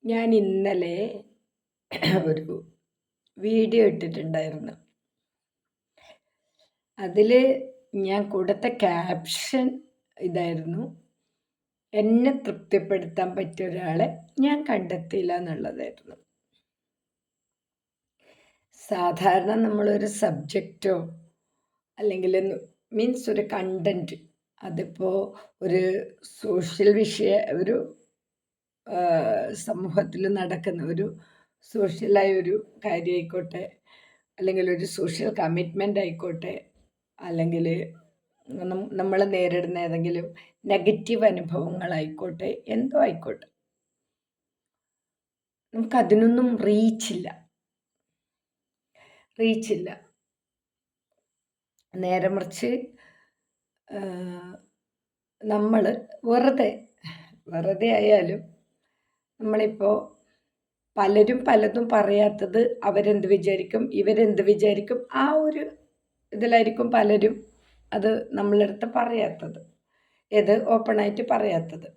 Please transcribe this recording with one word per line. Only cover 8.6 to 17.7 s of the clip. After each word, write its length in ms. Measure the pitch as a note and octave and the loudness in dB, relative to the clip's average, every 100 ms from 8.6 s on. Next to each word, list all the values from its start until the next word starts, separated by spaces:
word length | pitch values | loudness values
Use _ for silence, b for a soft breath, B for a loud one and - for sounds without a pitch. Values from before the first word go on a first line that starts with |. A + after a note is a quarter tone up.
| B3 A#3+ | -2 0
ക്യാപ്ഷൻ 840 | F#3+ E3+ F3 E3+ - - - C4 B3+ - - _ _ - F#3 | 0 0 -4 -6 -6 -8 -4 0 0 -2 -16 _ _ -10 -6
ഇതായിരുന്നു, 540 | F3 E3+ D#3+ D#3+ F3+ C4 - _ _ _ _ _ _ _ _ _ | -4 -4 -4 -6 -6 -8 -12 _ _ _ _ _ _ _ _ _
"എന്നെ 380 | G#3+ G#3+ A#3 B3 C4+ - | 0 4 4 4 0 -6
തൃപ്തിപ്പെടുത്താൻ 920 | E3 - G3 G3 G3 E3+ F3 F#3 F#3+ | -10 0 0 0 -4 -4 -4 -4 -4
പറ്റിയ 320 | F3 - F#3 | -8 -6 -8
ഒരാളെ 400 | F3 F3+ E3 A#3 - - - | -6 -4 0 0 -2 -14 0
ഞാൻ 240 | C#4 D4 D4 | 2 2 -2
കണ്ടെത്തിയില്ല" 680 | G#3+ F3+ F3+ E3 G3 F3+ F3 | -4 -2 -8 -6 -4 -2 -4
എന്നുള്ളതായിരുന്നു. 800 | F3 D#3 - - A#2+ - - - _ _ _ _ _ _ _ _ _ _ _ _ _ _ _ | -6 -6 -8 -8 -12 -12 -20 -20 _ _ _ _ _ _ _ _ _ _ _ _ _ _ _